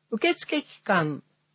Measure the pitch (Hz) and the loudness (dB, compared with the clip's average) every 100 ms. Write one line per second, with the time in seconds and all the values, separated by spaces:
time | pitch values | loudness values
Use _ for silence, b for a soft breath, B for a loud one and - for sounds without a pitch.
0 | - 226 339 349 - 302 - - - 185 | -8 -2 0 0 -2 -4 -4 -6 0 2
1 | 151 139 - _ _ | 2 -2 -10 _ _